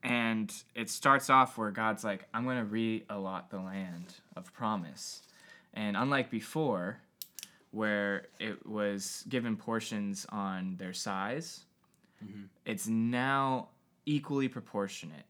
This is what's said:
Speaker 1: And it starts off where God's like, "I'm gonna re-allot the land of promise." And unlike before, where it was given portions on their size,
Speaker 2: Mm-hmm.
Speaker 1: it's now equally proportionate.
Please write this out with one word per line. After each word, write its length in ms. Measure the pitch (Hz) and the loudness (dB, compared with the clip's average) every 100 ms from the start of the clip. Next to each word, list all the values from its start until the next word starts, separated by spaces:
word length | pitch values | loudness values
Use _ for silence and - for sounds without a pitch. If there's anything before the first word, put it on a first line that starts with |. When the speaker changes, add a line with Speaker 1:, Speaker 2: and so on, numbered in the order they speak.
Speaker 1:
And 520 | 123 120 117 110 104 - - - | 0 2 2 2 -2 -6 -12 -6
it 140 | 113 | -4
starts 400 | - 143 135 - | 2 6 6 10
off 280 | 135 127 - | 8 8 4
where 140 | 107 | -2
God's 320 | 98 110 104 110 | 2 2 2 0
like, 220 | 98 - | -2 -4
"I'm 120 | 117 123 | -2 0
gonna 180 | 127 | 0
re-allot 840 | 110 110 113 110 - 104 95 95 - | 0 2 2 0 -2 -4 -4 -4 -6
the 100 | 98 | -8
land 560 | 92 95 92 85 90 - - - | -6 -6 -6 -8 -12 -16 -16 -14
of 180 | 90 | -14
promise." 680 | - 110 107 82 67 - - - - - - _ | -4 -2 -2 -4 -10 -12 -12 -16 -20 -20 -20 _
And 220 | - 107 101 | -6 -2 0
unlike 340 | 127 139 127 | 2 2 0
before, 680 | 113 - 156 151 101 90 113 - _ - - - - _ | -4 -4 0 2 2 -2 -6 -14 _ -16 -14 -16 -20 _
where 560 | 107 107 104 101 98 - - | -2 2 2 2 0 -4 -6
it 260 | 110 104 - | -6 -6 -6
was 580 | 107 104 101 98 - - | 0 2 0 -4 -8 -2
given 260 | 131 117 107 | -2 0 -2
portions 680 | - 113 110 110 101 98 - | 0 -2 0 -2 -2 -4 -6
on 480 | 104 98 92 92 92 | -4 -2 -2 -4 -4
their 160 | 92 | -6
size, 720 | 92 - 95 98 135 160 - - _ _ _ _ _ | -6 -4 -2 -2 -4 -6 -12 -18 _ _ _ _ _
Speaker 2:
Mm-hmm. 200 | 107 101 98 _ - | -14 -12 -14 _ -6
Speaker 1:
it's 200 | 107 107 | -4 0
now 840 | 113 113 123 131 135 139 131 - _ _ _ - | 2 2 2 2 4 4 2 -2 _ _ _ 0
equally 440 | 147 143 139 131 | 0 2 0 0
proportionate. 760 | 123 110 107 98 - 82 76 - | -2 -6 -2 -2 -4 -12 -14 -18